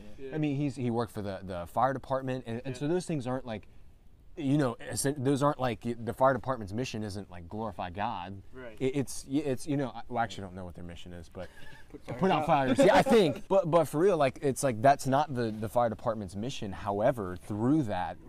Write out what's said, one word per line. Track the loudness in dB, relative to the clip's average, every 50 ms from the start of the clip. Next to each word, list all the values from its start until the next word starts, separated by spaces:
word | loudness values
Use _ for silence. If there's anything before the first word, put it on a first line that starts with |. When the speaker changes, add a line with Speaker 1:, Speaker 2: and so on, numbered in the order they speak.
| -12 -14 -12 -12
Speaker 1:
Yeah. | -10 -6 -4
Speaker 2:
I | 0
mean, | 0 0 2 2
he's, | 0 -2 -2
he | -2 -2 0
worked | 0 0 -2 -2
for | -4 -6
the, | -6 -6 -6 -6 -6
the | -6 -6 -6 -6 -4
fire | 0 2 2 2 2
department, | 0 -4 -2 -2 -2 -2 -2 -4 -4 -4 -6
and, | -6 -6 -6
and | -6 -6
Speaker 1:
Yeah. | -4
Speaker 2:
so | -2 0
those | 0 0 0
things | -2 -2 -2 -2 -2
aren't | -4 -4 -4
like, | -6 -8 -8 -8 -12 -18 -20 -20 -20 -20 -20 -20 -20 -20 -20 -20 -18 -10 -4
you | 0 2 4 4
know, | 4 2 0 -4 -8 -8
essen-, | -4 -2 0 0 0 0 2
those | 2 2 4 4
aren't | 2 2 2
like | 0 -2 -2 -2 -4 -4 -4 -4 -4
the | -6 0
fire | 4 4 4 4
department's | 4 0 -4 -4 -4 -4 -6 -4
mission | -4 -4 -4 -4 -6 -6
isn't, | -6 -6 -8 -10 -12
like, | -12 -14 -12 -10
glorify | -8 -6 -6 -6 -6 -6 -8 -6
God. | -4 -2 -2 -2 -2 -4 -8 -8 -10 -12 -14 -14 -16
Speaker 1:
Right. | -14 -14 -12 -8 -2
Speaker 2:
It, | -2 0 0
it's, | 0 -2 -2 -4 -8 -6 -2
it's, | -2 -2 0 0 -2 -2 -2 -2
you | 0 0
know, | 0 -2 -4
I, | -8 -10 -6
well, | -2 -2
I | -2
actually | -2 -2 -8 -10
don't | -10 -8
know | -10 -10
what | -10 -10
their | -10 -10
mission | -10 -10 -12 -12 -12 -12
is, | -12 -14 -14
but | -12 -12 -12 -12 -10 -12 -12 -12 -12 -14 -14 -16
Speaker 3:
Put | -16 -14 -10 -10
Speaker 2:
To | -4
Speaker 3:
fires | 0
Speaker 2:
put | 2 2
out | 2 2
Speaker 3:
out. | 2 4
Speaker 2:
fires. | 4 4 4 4 4 6
Yeah, | 6 8 8
I | 8
Speaker 3:
<laughs> | 8 8 8 8
Speaker 2:
think. | 8 6 2 -2 -2 2
But, | 4 4 4 6
but | 4 4 4
for | 4 2 2
real, | 4 4 6 6
like, | 4 2 2 0
it's | 0 -2 0 2 0
like, | 0 0 4
that's | 6 6 6 6 4 2
not | 2 2 2 2 0
the, | -2 -2 -2
the | -2 -4 -6 -2
fire | 2 2 2 2
department's | 0 -2 -2 -2 -2 -2 -4 -6 -6
mission. | -6 -6 -6 -6 -6 -6 -8
However, | -8 -6 -4 -2 0 2 4 2 2 2 -2 -4 -6 -8
through | -6 -6 -4 0 2 4 4 4 2
that, | 0 -2 -2 -4 -4 -8 -10 -12